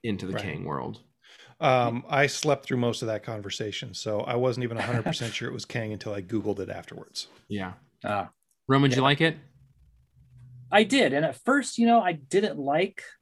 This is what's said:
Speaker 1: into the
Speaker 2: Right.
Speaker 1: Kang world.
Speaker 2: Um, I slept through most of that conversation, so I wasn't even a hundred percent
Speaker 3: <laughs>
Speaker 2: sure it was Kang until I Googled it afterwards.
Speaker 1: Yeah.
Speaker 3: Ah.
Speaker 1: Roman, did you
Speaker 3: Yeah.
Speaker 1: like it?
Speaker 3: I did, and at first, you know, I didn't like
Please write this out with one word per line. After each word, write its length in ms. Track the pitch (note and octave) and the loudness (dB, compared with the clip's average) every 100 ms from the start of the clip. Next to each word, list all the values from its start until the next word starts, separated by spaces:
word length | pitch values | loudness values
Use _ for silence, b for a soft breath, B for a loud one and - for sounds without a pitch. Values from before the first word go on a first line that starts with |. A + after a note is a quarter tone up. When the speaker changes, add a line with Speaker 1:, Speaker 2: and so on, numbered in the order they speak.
Speaker 1:
into 240 | A#2 G2 F#2 | -4 -4 -4
the 60 | |
Speaker 2:
Right. 100 | G2+ | -6
Speaker 1:
Kang 200 | G2+ D2+ | -6 -8
world. 360 | - C#2 B1+ - _ _ b b b b | -6 -6 -6 -10 _ _ b b b b
Speaker 2:
Um, 440 | D3+ B2+ A#2+ A#2+ - | 2 4 2 -2 -2
I 180 | C#3+ C#3+ | 2 2
slept 380 | - D3+ C#3+ | 2 0 0
through 140 | - B2+ | 0 0
most 240 | A#2+ A2+ | 0 -2
of 60 | A2+ | -4
that 140 | G#2+ | -6
conversation, 720 | - A2 G2+ - G#2+ - A#2+ | -6 -10 -8 -8 -8 -8 -10
so 280 | F#2+ A2 G#2 | -8 -4 -4
I 140 | B2 A#2+ | -2 0
wasn't 280 | B2+ A#2+ | 0 0
even 140 | A#2+ A2+ | -4 -4
a 40 | |
hundred 200 | A2+ A#2+ | -2 -2
percent 280 | A2 D#3+ A#2 | -2 -4 -4
Speaker 3:
<laughs> 20 | |
Speaker 2:
sure 120 | - A#2 | -6 -8
it 40 | |
was 140 | B2+ - | -8 -8
Kang 260 | A#2+ A2 | -6 -4
until 220 | G#2+ A2 | -6 -6
I 80 | G2+ | -8
Googled 360 | F2+ A2 G2+ G2 | -4 -4 -2 -4
it 120 | F#2+ | -6
afterwards. 560 | F#2+ E2 - - - - _ _ | -10 -12 -18 -14 -12 -14 _ _
Speaker 1:
Yeah. 260 | G2+ F#2 F#2 _ _ | -6 -6 -10 _ _
Speaker 3:
Ah. 280 | G2+ G2+ F2+ _ _ _ - | -4 -4 -6 _ _ _ 2
Speaker 1:
Roman, 220 | C3+ C#3 | 4 6
did 80 | B2+ | 4
you 60 | |
Speaker 3:
Yeah. 60 | C3+ | 4
Speaker 1:
like 120 | C#3+ | 4
it? 160 | E3 D#3 - _ _ _ _ _ _ _ - - - - - | 2 0 -16 _ _ _ _ _ _ _ -20 -20 -20 -20 2
Speaker 3:
I 140 | G3+ | 4
did, 280 | G#3+ C4+ E3+ | 6 4 4
and 140 | C#3 D#3 | 2 0
at 100 | - | -2
first, 320 | - C#4 B3+ - | 0 2 0 2
you 80 | |
know, 160 | A#3 A#3 | 6 6
I 120 | F#3 | 4
didn't 460 | E3 C3 F#3 G3+ D3+ | -2 0 2 2 -2
like 440 | C#3 D3+ G3 - - - | 0 2 0 -2 -18 -20